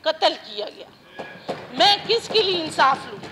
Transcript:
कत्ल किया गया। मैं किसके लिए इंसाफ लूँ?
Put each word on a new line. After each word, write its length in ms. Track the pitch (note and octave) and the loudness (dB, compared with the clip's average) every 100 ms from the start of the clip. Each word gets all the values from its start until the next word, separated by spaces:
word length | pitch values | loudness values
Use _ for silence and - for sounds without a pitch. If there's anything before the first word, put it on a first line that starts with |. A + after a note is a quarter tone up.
| D#4 | -2
कत्ल 240 | D#4 - | 2 0
किया 380 | D4 - G#3 G3+ | 0 -10 -10 -10
गया। 180 | - - - - - - - - - - | -12 -20 -20 -20 -14 -14 -14 -10 -10 -10
मैं 340 | B3 F#4+ G4+ - | 2 4 4 2
किसके 340 | A4+ - A4 | 0 2 2
लिए 220 | G4 F4 | 2 0
इंसाफ 440 | D#4 E4+ C#4 C4+ - | -4 4 4 4 -4
लूँ? 80 | C#4 - | -14 -16